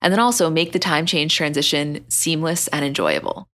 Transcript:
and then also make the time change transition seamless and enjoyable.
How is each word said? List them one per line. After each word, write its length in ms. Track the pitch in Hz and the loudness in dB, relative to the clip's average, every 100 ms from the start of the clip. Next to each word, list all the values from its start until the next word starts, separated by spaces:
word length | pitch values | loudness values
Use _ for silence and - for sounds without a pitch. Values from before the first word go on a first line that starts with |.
and 120 | 180 | 0
then 80 | 196 | 4
also 280 | 240 240 165 | 2 2 2
make 220 | 160 170 | 2 0
the 80 | 180 | 0
time 280 | 185 151 165 | 0 0 0
change 280 | 160 156 | 0 0
transition 680 | - 151 147 139 147 147 147 - | 0 0 0 0 0 -2 -6 -4
seamless 600 | - 160 160 160 170 - | -2 0 0 0 -2 -2
and 160 | 147 | -2
enjoyable. 640 | 143 139 78 73 - - - | -2 0 0 0 -2 -8 -10